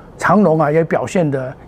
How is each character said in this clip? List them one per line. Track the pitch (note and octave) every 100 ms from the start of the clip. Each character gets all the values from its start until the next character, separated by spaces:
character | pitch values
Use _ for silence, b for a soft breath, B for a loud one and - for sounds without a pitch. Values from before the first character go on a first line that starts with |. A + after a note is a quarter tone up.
| B -
长 | - F#3
荣 | F3+ D#3+
啊 | D3+
也 | D#3+
表 | E3 C#3+ B2
现 | G3 D#3
的， | C3+ B2+ -